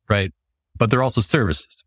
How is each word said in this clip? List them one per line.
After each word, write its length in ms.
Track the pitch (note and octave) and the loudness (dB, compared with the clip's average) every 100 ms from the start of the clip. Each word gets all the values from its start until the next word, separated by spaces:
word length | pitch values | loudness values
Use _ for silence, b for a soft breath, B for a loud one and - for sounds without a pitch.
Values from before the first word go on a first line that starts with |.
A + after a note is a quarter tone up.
| - | -4
right? 240 | G#2 F#2+ - _ _ _ - | -2 -2 -8 _ _ _ -2
But 140 | A2+ | 0
they're 140 | B2+ | 2
also 160 | C3 A#2+ | 0 0
services, 640 | A2 D#3 G2+ D#2 - - | 0 0 0 -2 -6 -16